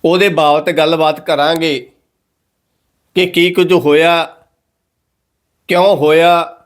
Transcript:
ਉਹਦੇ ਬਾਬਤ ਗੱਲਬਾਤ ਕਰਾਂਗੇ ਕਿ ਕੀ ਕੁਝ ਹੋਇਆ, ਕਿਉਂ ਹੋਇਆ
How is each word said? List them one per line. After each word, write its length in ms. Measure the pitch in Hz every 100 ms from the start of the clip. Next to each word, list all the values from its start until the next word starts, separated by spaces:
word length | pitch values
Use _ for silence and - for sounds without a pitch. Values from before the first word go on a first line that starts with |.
| 160
ਉਹਦੇ 240 | 185 202
ਬਾਬਤ 420 | 160 151 147 151
ਗੱਲਬਾਤ 480 | 156 156 165 156 151
ਕਰਾਂਗੇ 720 | - 147 147 165 160 135 123 _ _ _ _ _ _ _ _ _ _ _ _ -
ਕਿ 100 | 180
ਕੀ 260 | 170 175
ਕੁਝ 220 | 175 175
ਹੋਇਆ, 640 | 180 143 147 165 170 160 - _ _ _ _ _ _ _ _ _ _ _ _ -
ਕਿਉਂ 300 | 175 190 170
ਹੋਇਆ 600 | 151 156 170 170 165 -